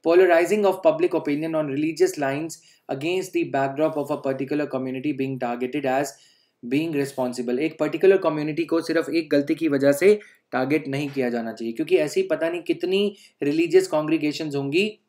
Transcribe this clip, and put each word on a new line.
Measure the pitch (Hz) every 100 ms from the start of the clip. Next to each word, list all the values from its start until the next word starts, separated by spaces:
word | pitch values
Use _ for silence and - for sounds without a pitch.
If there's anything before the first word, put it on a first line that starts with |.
| 160
polarizing | 175 185 170 170 214
of | 196 - 165
public | 156 175
opinion | 165 151 143 160 156
on | 151 135
religious | 160 156 180 -
lines | 139 143 160 - _ _ -
against | 135 156 185 185
the | 170 156 135
backdrop | 135 135 156 147
of | 139
a | 147 139
particular | 131 135 147 143 131
community | 131 131 147 135
being | 135 131
targeted | 120 120 123 147 139
as | 127 147 - _ _ _ _ 120
being | 139 165 143
responsible। | 135 - 127 120 117 123
एक | 160 -
पर्टिकुलर | 151 160 190 190
कम्युनिटी | 170 151 151 156 160
को | 165
सिर्फ | 160 160 151
एक | 160 156
गलती | 147 143 156
की | 160
वजह | 139 139
से | 143 185 208 - _ _
टारगेट | 127 135 151 139
नहीं | 139 143
किया | 139 123
जाना | 120 113
चाहिए, | 110 117
क्योंकि | 113 160 185
ऐसी | 151 190
पता | 185 151 165
नहीं | 175
कितनी | 160 160 175 190 202 202 _ _
रिलीजियस | 143 156 170 180 185
कॉन्ग्रीगेशंस | 156 156 160 147 143 156 139
होंगी | 139 156 214 214